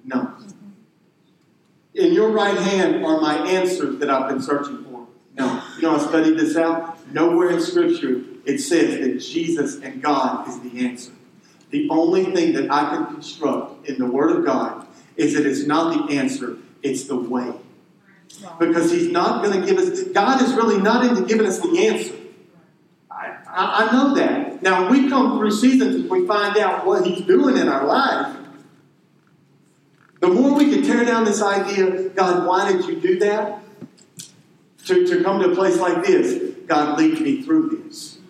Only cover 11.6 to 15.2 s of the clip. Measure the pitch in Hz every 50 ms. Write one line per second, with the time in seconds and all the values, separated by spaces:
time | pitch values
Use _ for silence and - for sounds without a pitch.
11.6 | _ _ - 147 151 - 160 160 165 170 185 185 185 - - 175 165 156 147 135
12.6 | 135 127 139 147 151 156 - 160 160 - - - - - - - 156 139 120 113
13.6 | - - - - - - 131 127 127 123 120 139 147 165 175 165 - - - 123
14.6 | - - - - - - - - - - - -